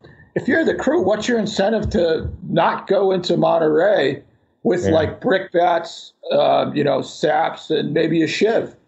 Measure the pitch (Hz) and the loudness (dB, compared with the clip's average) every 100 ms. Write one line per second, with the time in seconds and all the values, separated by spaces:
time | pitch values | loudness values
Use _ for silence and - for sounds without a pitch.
0 | - - - - - 330 247 175 - 339 | -20 -20 -12 -6 0 0 2 0 0 0
1 | 262 214 233 233 196 - 196 220 - 202 | 0 0 0 -2 -2 -2 0 0 -2 0
2 | 170 160 - - - 156 196 - - 190 | 0 0 -4 -10 -4 0 0 0 -2 0
3 | 196 190 180 165 160 165 156 151 196 196 | 2 0 0 0 2 2 2 2 4 2
4 | - - - _ _ _ 226 180 - 160 | 0 -2 -10 _ _ _ -2 0 2 2
5 | 151 - 156 185 185 170 175 170 165 - | 0 -2 -2 0 0 0 2 2 -4 -12
6 | - _ - 143 139 139 135 143 139 139 | -20 _ -2 0 2 2 0 0 0 0
7 | 135 - 156 156 160 - - 151 147 151 | -4 -2 0 2 -2 -4 -4 -2 -2 -2
8 | 160 165 147 - 208 226 - - | 0 0 0 0 0 0 -4 -10